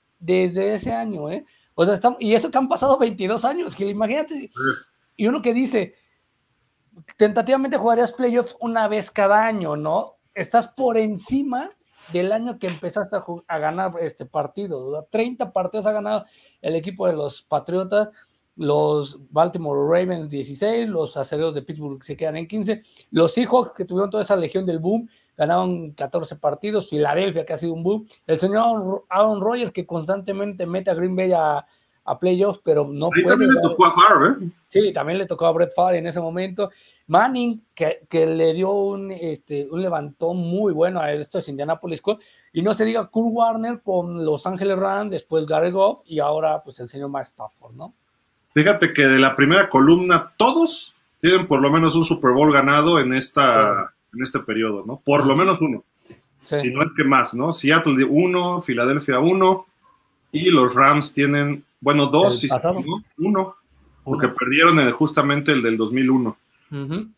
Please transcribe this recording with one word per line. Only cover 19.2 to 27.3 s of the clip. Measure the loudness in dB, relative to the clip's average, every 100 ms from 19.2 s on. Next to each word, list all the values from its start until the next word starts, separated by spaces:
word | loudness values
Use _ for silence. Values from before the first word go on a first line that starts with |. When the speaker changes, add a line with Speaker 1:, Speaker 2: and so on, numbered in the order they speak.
| -4
Speaker 1:
Baltimore | 0 0 0 -4 -2
Ravens | 2 2 0 -4 -8
dieciséis, | -10 -10 -4 -2 -2 -2
los | -4 -6 -6
Acereros | -6 -4 -4 -6
de |
Pittsburgh | -10 -12 -12 -12
se | -14 -8
quedan | -6 -6
en | -8
quince, | -6 -4 -6 -10 -20 _
los | 0 2
Seahawks | 2 2 0 0
que | -6
tuvieron | -6 -4 -2
toda | -2
esa | 0 0
legión | 0 -4
del | -4 -2
boom, | -2 -2 -4 _ _ -4
ganaron | 0 0 0 -4 -8
catorce | -10 -8 -6 -8 -6
partidos, | -4 -4 -4 -4 -2
Filadelfia | -2 0 0 -2